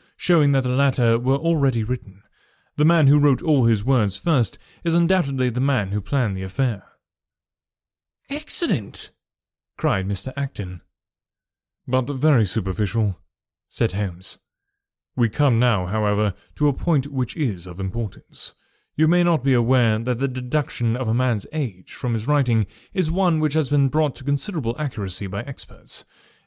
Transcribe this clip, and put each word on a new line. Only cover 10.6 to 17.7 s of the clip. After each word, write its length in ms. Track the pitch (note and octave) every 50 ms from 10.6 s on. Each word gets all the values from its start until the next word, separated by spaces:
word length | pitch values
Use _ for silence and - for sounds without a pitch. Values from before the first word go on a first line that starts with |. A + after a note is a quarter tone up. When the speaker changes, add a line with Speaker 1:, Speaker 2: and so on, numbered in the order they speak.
| G2 F2+ F#2 F2+ - _ _ _ _ _ _ _ _ _ _ _ _ _ _ _ _ _ _ _ _
Speaker 1:
"But 220 | - B2 C3 B2 C3+
very 360 | C#3 B2+ C3+ D#3 D3 A#2+ G#2+
superficial," 760 | G2 - A2+ F#2 F#2+ F2+ G2+ G#2+ F#2+ G#2+ A2+ A2 G2+ F#2 - _ _ _ _ _ _ _ _ _
said 240 | _ - - A#2+ -
Holmes. 460 | F2+ G2+ G#2 F#2+ E2+ F2 F#2 - - - _ _ _ _ _ _ _ _ _ _ _ _ _ _ _
We 100 | - A#2+
come 320 | A2 - - D3 C#3 A#2 A2+
now, 280 | B2 B2 A2 F#2+ F2+
however, 460 | F2+ G#2 A2 G#2+ G#2 G#2 G2+ G#2+ G#2 - - _ _ -
to 140 | - D3+ D3
a 40 | C#3
point 340 | - - E3+ D#3+ C#3+ B2+
which 280 | C#3+ C#3 C3 B2+ - -
is 320 | F3 D3+ B2 G2 F2 E2+
of 120 | F#2